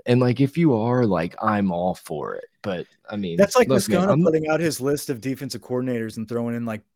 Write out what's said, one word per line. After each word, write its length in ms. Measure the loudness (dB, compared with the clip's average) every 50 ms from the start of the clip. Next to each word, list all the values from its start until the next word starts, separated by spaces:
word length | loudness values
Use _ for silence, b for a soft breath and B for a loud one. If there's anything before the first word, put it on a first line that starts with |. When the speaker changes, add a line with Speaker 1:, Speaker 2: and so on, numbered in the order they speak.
| _
Speaker 1:
And, 160 | 2 4 4
like, 200 | 4 4 4 2
if 160 | 2 2 2 2
you 160 | 2 4 4
are, 320 | 2 2 2 2 2 4
like, 280 | 4 2 2 0 -2 -4 -4
I'm 280 | -2 0 2 2 2 0
all 220 | 0 0 -2 -2 -2
for 400 | -4 -8 -10 -8 -8 -6 -8 -8
it. 100 | -10 -12 -16 _ _
But, 260 | -8 -6 -6 -6 -8 -10 _ _ _ -10
I 80 | -8
mean, 200 | -6 -6 -2 2 2
Speaker 2:
That's 180 | 2 4 4
like 120 | 2 4 4
Speaker 1:
look, 200 | 2 2 2 2
man, 120 | 0 2
Speaker 2:
Moscona 100 | 2 2
Speaker 1:
I'm 100 | 4 4
Speaker 2:
putting 260 | 4 4 2 2 0 0
out 120 | 0 0
his 180 | 0 -2 -2 -2
list 300 | -2 -2 -2 -2 -4 -6
of 140 | -8 -6
defensive 400 | -6 -6 -6 -6 -8 -10 -12 -12
coordinators 560 | -8 -6 -4 -4 -2 -2 -4 -4 -6 -6 -8 -10
and 100 | -8 -6
throwing 260 | -4 -4 -4 -4 -4
in, 120 | -4 -4
like, 160 | -6 -6 -8 -10 _ _